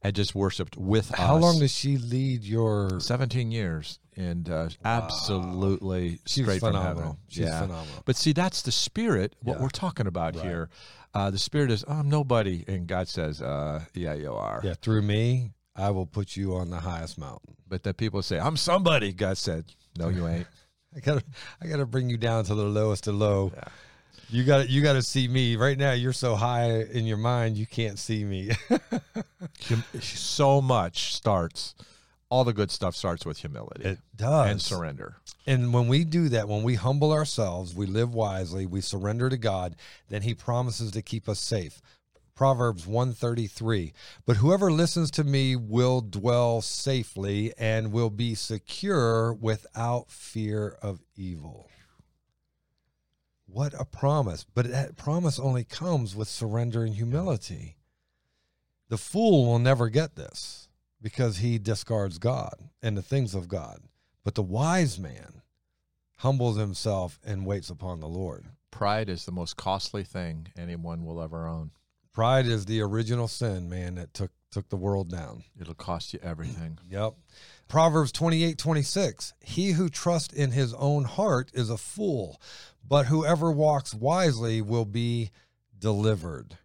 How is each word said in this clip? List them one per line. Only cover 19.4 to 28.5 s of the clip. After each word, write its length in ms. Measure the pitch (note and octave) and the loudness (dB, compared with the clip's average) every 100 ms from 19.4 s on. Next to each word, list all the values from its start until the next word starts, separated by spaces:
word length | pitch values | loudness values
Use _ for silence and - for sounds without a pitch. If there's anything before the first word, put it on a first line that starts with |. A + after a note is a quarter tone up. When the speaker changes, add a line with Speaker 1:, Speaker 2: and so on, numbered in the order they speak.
| - D#2+ E2 _ _ - | -2 -4 -6 _ _ -4
Speaker 1:
"No, 100 | E2+ | -2
you 180 | F2+ E2+ | 0 0
ain't." 200 | E2+ F2 _ _ | -2 -4 _ _
Speaker 2:
<laughs> 260 | _ _ D#3 | _ _ -6
"I 40 | |
gotta, 220 | C3 D3 - C#3 - - | 0 0 -2 -12 -18 -12
I 60 | E3+ | -6
gotta 180 | D3+ | -4
bring 240 | C3 B2+ B2+ | -2 0 2
you 80 | A#2 | 2
down 280 | A#2 A2+ G2 | 4 2 2
to 80 | |
the 100 | G#2+ | 2
lowest 420 | G#2 G#2 G#2+ G2+ - | 2 4 4 2 0
of 100 | G2+ | 4
low." 360 | G#2+ G2 G2 | 6 6 2
Speaker 1:
Yeah. 100 | - - - - - _ - - | -2 -16 -18 -20 -20 _ -20 -4
Speaker 2:
You 120 | A#2 | 2
gotta, 260 | B2+ C#3 B2+ | 6 6 6
you 100 | C3 | 4
gotta 220 | D3 C#3 | 6 4
see 240 | A#2+ C3+ B2 | 4 0 2
me. 300 | B2+ A#2+ A2+ | 4 4 4
Right 200 | B2+ C3+ | 4 4
now, 140 | C#3 | 2
you're 220 | B2 B2 | 2 0
so 240 | B2 B2+ G#2+ | 0 2 2
high 460 | A#2 B2 A#2+ A2+ | 2 2 2 2
in 220 | A2 B2 | 0 0
your 120 | A2+ G#2+ | 0 0
mind, 400 | A2+ B2 A2+ G#2+ | 2 2 2 0
you 80 | A2 | -4
can't 320 | - A2+ G2+ | -2 -4 -4
see 260 | - A2 | -4 -2
me. 280 | G2+ F#2+ G2 | -2 -4 -2